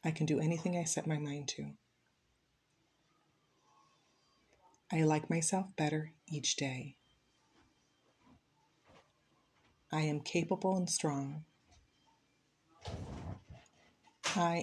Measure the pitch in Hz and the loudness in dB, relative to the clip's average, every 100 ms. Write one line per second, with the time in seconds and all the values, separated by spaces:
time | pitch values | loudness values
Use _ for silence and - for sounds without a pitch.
0 | 165 156 156 151 156 165 180 175 165 - | 0 2 2 4 4 2 0 0 0 -2
1 | 156 156 147 143 135 - 143 143 _ _ | 0 -2 -2 -4 -6 -8 -8 -12 _ _
2 | _ _ _ _ _ _ _ _ _ _ | _ _ _ _ _ _ _ _ _ _
3 | _ _ _ _ _ _ _ 807 1077 1077 | _ _ _ _ _ _ _ _ _ _
4 | _ _ _ _ _ _ - _ _ 165 | _ _ _ _ _ _ -20 _ _ 4
5 | 156 156 156 165 160 190 190 - 151 156 | 6 4 2 -2 2 0 -2 -2 0 0
6 | 156 - - 151 131 - 139 127 139 - | -4 -10 -8 -4 -2 -2 -2 -4 -8 -14
7 | _ _ _ _ _ _ _ _ _ _ | _ _ _ _ _ _ _ _ _ _
8 | _ _ - - _ _ _ _ _ - | _ _ -20 -20 _ _ _ _ _ -20
9 | _ _ _ _ _ _ _ _ _ 156 | _ _ _ _ _ _ _ _ _ 0
10 | 156 147 147 175 165 190 190 190 180 - | 2 0 0 0 2 2 2 2 0 0
11 | 156 143 139 151 156 _ _ - _ _ | 0 0 -2 -6 -12 _ _ -20 _ _
12 | _ _ _ _ _ _ _ _ - - | _ _ _ _ _ _ _ _ -10 -8
13 | - - - - - - - _ - _ | -8 -8 -8 -10 -12 -20 -20 _ -20 _
14 | - _ - 202 170 170 | -20 _ -2 2 4 2